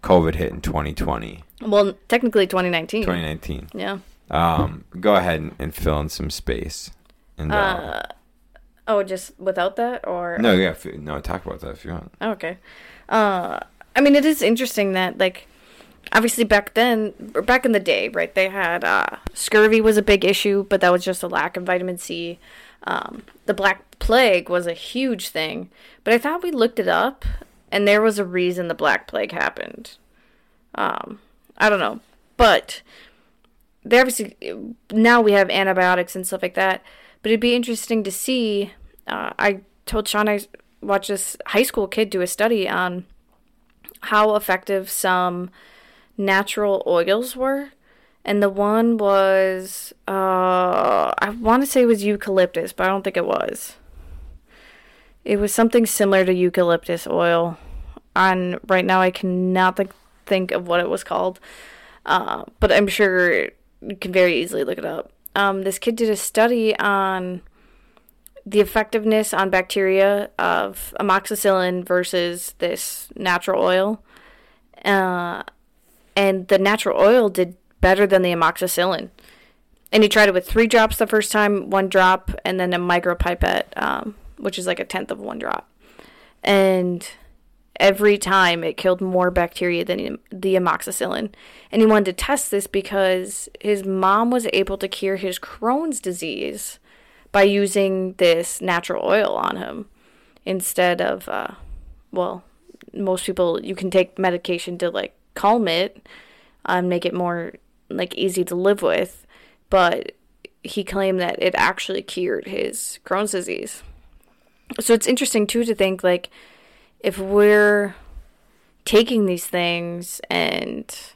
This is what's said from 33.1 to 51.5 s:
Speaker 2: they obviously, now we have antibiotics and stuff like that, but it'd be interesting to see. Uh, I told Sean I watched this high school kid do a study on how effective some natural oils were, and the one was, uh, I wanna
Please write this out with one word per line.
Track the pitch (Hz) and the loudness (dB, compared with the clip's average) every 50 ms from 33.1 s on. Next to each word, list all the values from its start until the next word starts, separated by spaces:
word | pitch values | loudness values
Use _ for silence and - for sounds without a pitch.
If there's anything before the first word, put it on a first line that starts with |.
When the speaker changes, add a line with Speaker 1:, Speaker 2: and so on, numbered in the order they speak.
| _ _ _ _ _ _ _ _ _ _ _ _ _ _ _ | _ _ _ _ _ _ _ _ _ _ _ _ _ _ _
Speaker 2:
they | 220 233 247 | 2 4 4
obviously, | 262 254 247 - 214 - - _ - 64 87 107 - 226 233 _ _ _ | 4 4 0 -6 -8 -10 -12 _ -14 -12 -12 -12 -14 -16 -16 _ _ _
now | - 220 220 233 240 240 | 2 4 6 6 6 6
we | 226 214 202 | 6 6 6
have | 196 196 185 | 6 4 4
antibiotics | - 190 196 190 190 185 180 180 180 180 175 175 - | 2 0 2 2 2 2 4 4 4 2 0 -4 -6
and | 190 185 | -10 -8
stuff | - - 185 - | -6 -6 -4 -6
like | - 190 | -4 -2
that, | 190 190 190 185 - _ - - - - - _ _ | 0 0 0 0 -2 _ -18 -20 -20 -20 -20 _ _
but | _ 214 | _ 0
it'd | 226 220 | 0 2
be | 226 240 240 | 2 2 2
interesting | 247 240 247 233 220 - - 233 226 208 | 0 0 -2 -4 -6 -4 -2 -2 -2 -2
to | 196 190 | -4 -8
see. | - - - 262 254 233 220 208 202 202 208 - - - - _ _ _ | -8 -4 -2 -2 0 0 0 0 -2 -4 -4 -8 -20 -20 -20 _ _ _
Uh, | - - - - 62 - - | -8 -8 -6 -6 -8 -4 0
I | - 208 202 190 - _ _ _ _ | 0 0 0 -2 -8 _ _ _ _
told | - - 214 214 | -6 -4 -4 -4
Sean | - - 208 208 214 | -2 -2 0 0 0
I | 208 208 208 _ _ - _ _ _ _ | 0 -2 -4 _ _ -20 _ _ _ _
watched | - 202 196 196 196 - | -4 0 0 0 0 -2
this | 202 190 - - - - - | -6 -6 -6 -8 -10 -12 -10
high | - - 202 226 | -2 0 0 0
school | - - - 202 190 | 2 0 -4 -4 -4
kid | - 214 220 202 | -2 -4 -4 -2
do | 208 190 | -2 -4
a | 180 | -4
study | 180 - - 202 226 233 214 185 - | -4 -2 -2 0 0 0 0 -2 -2
on | - 175 180 180 180 180 180 _ - _ _ _ _ _ _ _ _ _ _ _ _ _ _ - - _ - | -2 -2 -4 -4 -6 -8 -12 _ -20 _ _ _ _ _ _ _ _ _ _ _ _ _ _ -20 -20 _ -6
how | - 220 208 214 214 214 | 0 4 4 4 4 4
effective | 208 214 - 185 185 - - 196 196 190 190 | 2 0 0 -2 -2 0 -2 -2 -2 -2 -4
some | - - - 190 185 180 180 180 175 180 180 180 _ - - - - - _ _ _ _ _ _ _ | -8 -2 0 0 2 2 0 -2 -2 -4 -8 -10 _ -20 -20 -20 -20 -20 _ _ _ _ _ _ _
natural | - 196 196 190 190 202 196 - 220 208 202 196 190 - | -4 0 2 2 2 2 0 -2 -2 0 0 0 0 0
oils | - 175 170 170 170 196 220 247 254 247 | 0 2 2 2 2 0 0 0 -6 -6
were, | 254 254 262 269 277 285 277 _ _ _ _ _ _ _ _ _ _ _ | -4 -2 -2 -2 -2 -6 -10 _ _ _ _ _ _ _ _ _ _ _
and | - 208 202 202 | -2 0 2 2
the | 202 | 0
one | 190 196 202 208 214 220 226 233 233 220 | 2 0 0 2 2 2 2 2 2 2
was, | 208 196 196 196 196 190 190 190 190 190 185 185 185 190 - - - - - _ _ | 2 2 4 4 4 4 4 4 2 2 0 -4 -8 -12 -14 -14 -14 -16 -20 _ _
uh, | - 196 196 190 190 185 185 185 185 185 180 180 180 - - - - - 95 78 60 - - | -6 -2 -2 0 0 2 2 2 2 2 2 2 2 0 0 2 2 2 2 2 0 0 -2
I | - 202 214 240 | -2 -4 -4 -2
wanna | 233 214 | 2 4